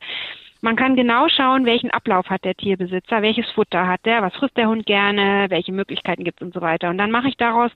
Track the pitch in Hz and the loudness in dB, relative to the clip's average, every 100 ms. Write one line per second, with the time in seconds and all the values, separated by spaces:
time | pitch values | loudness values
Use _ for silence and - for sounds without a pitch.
0 | - - - - - - 226 233 262 254 | -2 -12 -12 -16 -20 -6 -2 0 2 4
1 | 240 233 320 - 262 262 240 240 240 254 | 4 4 4 4 4 4 2 2 0 -4
2 | - 185 - 190 185 190 202 190 180 185 | 0 0 0 -4 -4 -4 -2 -2 -2 -6
3 | - 226 208 220 220 - 208 175 185 180 | -2 0 0 0 -2 -2 0 0 0 0
4 | 226 233 190 - 277 - 220 220 208 202 | 0 0 0 -2 -4 0 0 0 0 2
5 | 202 202 196 202 196 170 180 190 196 - | 2 2 2 2 0 -2 -2 -4 -4 -6
6 | - 170 175 - 185 180 170 165 175 185 | -4 -4 -6 -8 -10 -6 -4 -2 -2 -2
7 | 208 233 269 - 233 233 240 | 0 0 -2 0 0 2 0